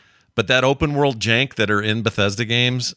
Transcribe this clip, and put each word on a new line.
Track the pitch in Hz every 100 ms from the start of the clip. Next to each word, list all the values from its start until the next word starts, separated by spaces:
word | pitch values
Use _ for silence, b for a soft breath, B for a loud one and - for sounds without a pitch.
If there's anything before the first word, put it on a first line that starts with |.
| b b b
But | - 110
that | 131
open | 127 139 156
world | 143 143 120
jank | 104 117 131
that | - 104
are | 104
in | 107 110
Bethesda | 110 - 101 98
games, | 113 120 123 127 120